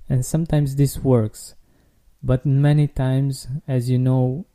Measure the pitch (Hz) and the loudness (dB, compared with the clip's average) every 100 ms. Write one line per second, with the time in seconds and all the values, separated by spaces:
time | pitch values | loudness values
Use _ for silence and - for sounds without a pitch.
0 | - 131 123 160 170 151 143 139 139 - | -4 -2 0 -2 0 0 0 2 0 0
1 | 135 123 107 - - - - _ _ _ | 2 2 2 -6 -20 -20 -20 _ _ _
2 | _ _ 127 127 147 135 147 147 147 - | _ _ -2 -2 0 2 4 4 2 0
3 | 131 131 139 131 123 139 - 131 120 127 | -2 0 -2 -4 -8 -10 -4 -2 0 0
4 | 127 131 127 135 - | 2 2 0 -2 -10